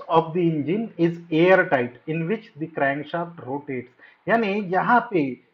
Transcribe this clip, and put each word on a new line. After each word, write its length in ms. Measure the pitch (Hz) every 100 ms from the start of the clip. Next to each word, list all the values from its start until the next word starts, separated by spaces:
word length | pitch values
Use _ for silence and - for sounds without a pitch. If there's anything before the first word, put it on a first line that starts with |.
| -
of 120 | 165 160
the 160 | 170
engine 460 | 170 156 135 208 226 -
is 120 | 170 170 -
airtight 640 | 156 175 185 165 135 123 - -
in 180 | 160 160
which 220 | 220 - 143
the 80 | 160 156
crankshaft 580 | 139 143 147 170 170 -
rotates। 560 | 120 143 143 127 - _ - _ -
यानी 200 | 226 208
यहाँ 520 | 208 185 180 175 240
पे 320 | 240 185 139 123 _